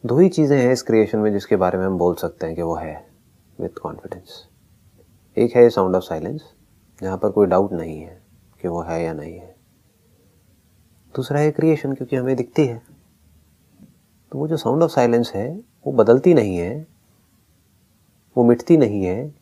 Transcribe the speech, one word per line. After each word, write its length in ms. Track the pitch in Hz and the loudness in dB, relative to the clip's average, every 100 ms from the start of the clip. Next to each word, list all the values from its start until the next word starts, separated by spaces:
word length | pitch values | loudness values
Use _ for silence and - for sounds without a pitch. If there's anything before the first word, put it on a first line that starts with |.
दो 140 | 123 127 | -2 4
ही 120 | 185 | 4
चीज़ें 280 | 175 151 139 | 4 2 2
हैं 140 | 123 | 2
इस 80 | 127 | 0
creation 360 | - 113 104 110 | 2 2 2 0
में 120 | 107 | 0
जिसके 240 | 101 - 101 | -2 -2 0
बारे 220 | 90 92 | 0 0
में 80 | 95 | -2
हम 120 | 92 | 0
बोल 180 | 87 85 | 0 0
सकते 320 | 85 - 82 | -6 -8 -10
हैं 80 | 82 | -6
कि 60 | |
वो 140 | 82 80 | -6 -6
है 320 | 80 78 - _ _ _ _ _ | -8 -14 -20 _ _ _ _ _
with 200 | 92 - | -12 -10
confidence। 560 | 87 - - 90 - - - _ _ _ _ _ _ _ _ - | -14 -14 -16 -18 -18 -20 -20 _ _ _ _ _ _ _ _ -2
एक 180 | 120 120 | 0 6
है 120 | 120 | 6
Sound 260 | 113 95 92 | 6 0 0
of 80 | |
Silence, 380 | 90 80 80 78 - _ _ _ _ _ | -2 -8 -8 -10 -14 _ _ _ _ _
जहाँ 160 | 95 95 | -10 -4
पर 120 | 104 | -2
कोई 180 | 101 101 | 2 2
डाउट 240 | 90 98 | 2 0
नहीं 280 | 92 80 78 | -4 -8 -12
है 220 | - - _ _ _ _ | -16 -20 _ _ _ _
कि 60 | 180 | -8
वो 140 | 170 | -8
है 200 | - 165 | -6 -6
या 100 | - | -6
नहीं 200 | 110 82 | -8 -12
है। 220 | 87 - _ _ _ _ _ _ _ _ _ _ _ _ _ _ _ _ - | -16 -20 _ _ _ _ _ _ _ _ _ _ _ _ _ _ _ _ -10
दूसरा 240 | 127 147 | -6 0
है 120 | 151 | 0
creation, 420 | 147 160 151 135 | 0 0 0 -2
क्योंकि 220 | 135 127 135 | -8 -6 -4
हमें 200 | 127 131 | -2 -2
दिखती 300 | 120 - 139 | -4 0 0
है। 160 | 117 _ - _ _ _ _ _ _ _ _ - _ _ _ _ | 0 _ -20 _ _ _ _ _ _ _ _ -20 _ _ _ _
तो 60 | 135 | -10
वो 100 | 151 | -6
जो 100 | 160 | -4
Sound 260 | 113 135 | -2 0
of 100 | 165 | 2
Silence 400 | - 120 117 117 | 2 2 2 0
है, 160 | 98 113 180 - _ - | -6 -8 -10 -16 _ -6
वो 80 | |
बदलती 400 | 135 107 120 156 | 2 6 6 6
नहीं 220 | 160 104 90 | 4 2 -4
है, 300 | 87 131 156 _ _ _ _ _ _ _ _ _ _ _ _ _ _ - | -6 -8 -12 _ _ _ _ _ _ _ _ _ _ _ _ _ _ 0
वो 80 | |
मिटती 340 | 120 120 - 165 | 2 2 4 4
नहीं 260 | 120 101 | 4 0
है। 240 | 95 95 147 - | -4 -4 -8 -14